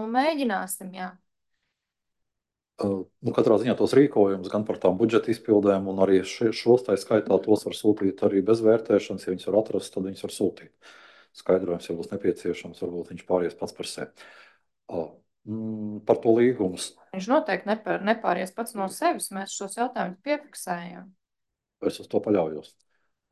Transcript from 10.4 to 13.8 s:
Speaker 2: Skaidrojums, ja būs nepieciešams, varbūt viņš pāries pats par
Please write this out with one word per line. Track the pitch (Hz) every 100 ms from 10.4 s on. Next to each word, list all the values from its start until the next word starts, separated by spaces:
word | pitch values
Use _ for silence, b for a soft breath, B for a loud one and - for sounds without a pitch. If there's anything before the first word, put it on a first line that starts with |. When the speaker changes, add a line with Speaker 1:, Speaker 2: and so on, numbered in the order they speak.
| 95 - - _ b b b b b -
Speaker 2:
Skaidrojums, | - 92 90 87 -
ja | 85
būs | 85
nepieciešams, | 98 92 87 90 87 87 - 90
varbūt | 87 82
viņš | 87 -
pāries | 92 85 -
pats | -
par | -